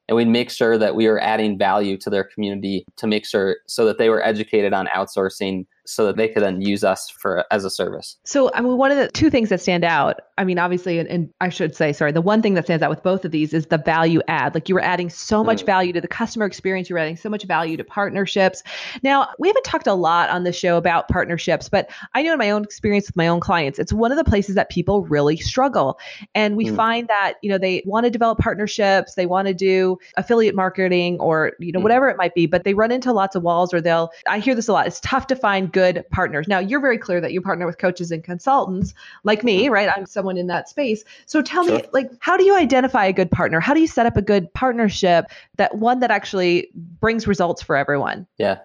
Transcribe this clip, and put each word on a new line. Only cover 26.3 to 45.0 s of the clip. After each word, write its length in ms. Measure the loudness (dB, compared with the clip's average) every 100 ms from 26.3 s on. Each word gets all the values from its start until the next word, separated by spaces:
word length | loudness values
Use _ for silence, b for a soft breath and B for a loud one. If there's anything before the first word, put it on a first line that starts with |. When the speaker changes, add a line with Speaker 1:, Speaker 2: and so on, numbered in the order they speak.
| -2
Speaker 2:
And 220 | 0 0
we 80 | 0
Speaker 1:
Mm. 100 | 0
Speaker 2:
find 320 | 0 0 0
that, 280 | 0 0 -2
you 80 | -2
know, 80 | 0
they 240 | 0 -2 0
want 180 | 2
to 60 | 2
develop 300 | 2 2 2
partnerships, 760 | 0 0 -4 0 2 2 0 -4
they 100 | 0
want 220 | 0 0
to 60 |
do 440 | 0 2 4 2 0 B -8
affiliate 360 | 0 4 4
marketing 640 | 2 -2 0 2 2 0 0
or, 320 | 0 2 0 -2
you 120 | -6
know, 80 | -2
Speaker 1:
Mm. 40 |
Speaker 2:
whatever 260 | 2 4 2
it 80 | 2
might 180 | -2 2
be, 100 | 2
but 200 | 2 0
they 80 |
run 180 | 0 2
into 220 | 0 0
lots 240 | 0 0 0
of 60 |
walls 300 | 0 2 2
or 60 | 0
they'll, 300 | 2 2 0 B -4
I 120 | -2
hear 140 | 0
this 140 | 0 0
a 60 |
lot, 120 | 0 0
it's 140 | -4
tough 280 | -4 -4 -2
to 80 | -2
find 340 | 0 0 0 2
good 260 | 2 0 -4
partners. 380 | -4 -2 -2 -2
Now, 100 | -2
you're 220 | 0 0
very 160 | 0 -2
clear 240 | -2 -2
that 100 | -2
you 80 | -4
partner 280 | -4 -4 -4
with 100 | -2
coaches 340 | -4 -2 -6
and 120 | -8
consultants 720 | -8 -6 0 0 0 -4 -6 -8 B B
like 200 | -2 0
me, 240 | 2 2 2
Speaker 1:
Mm. 20 |
Speaker 2:
right? 180 | 2 2 -2
I'm 120 | -4
someone 280 | -6 -4 -4
in 120 | -4
that 200 | -4 -6
space. 360 | -4 -2 -2 -6 B B
So 140 | -2
tell 200 | -2 0
me, 60 | 0 0
Speaker 1:
Sure. 40 | 0
Speaker 2:
like, 160 | -2 -2 -6
how 160 | 0 4
do 80 |
you 140 | 6 6
identify 480 | 4 2 2 2 2
a 80 |
good 160 | 2 0
partner? 300 | 0 0 0
How 160 | 2 2
do 40 |
you 60 | 2
set 220 | 2 2
up 100 | 0
a 40 |
good 280 | 2 0 0 -2
partnership, 720 | -2 2 0 2